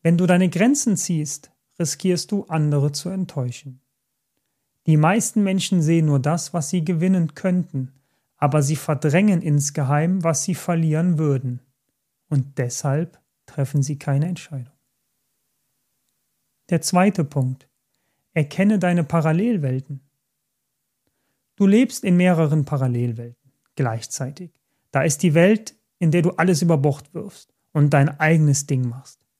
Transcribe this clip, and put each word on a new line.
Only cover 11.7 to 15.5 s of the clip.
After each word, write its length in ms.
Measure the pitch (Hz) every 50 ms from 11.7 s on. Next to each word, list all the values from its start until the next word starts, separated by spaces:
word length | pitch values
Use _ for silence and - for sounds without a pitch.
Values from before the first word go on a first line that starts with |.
| _ _ _ _ _ _ _ _ _ _ _ _
Und 300 | 156 139 127 - - -
deshalb 600 | 127 120 - - - 143 135 151 175 165 _ _ _ _ _ _ _
treffen 360 | - - - 139 127 - 147
sie 160 | 135 143 147 143
keine 280 | - 147 135 139 151
Entscheidung. 480 | 180 180 - - - 151 131 120 127 _ _ _ _ _ _ _ _ _ _ _ _ _ _ _ _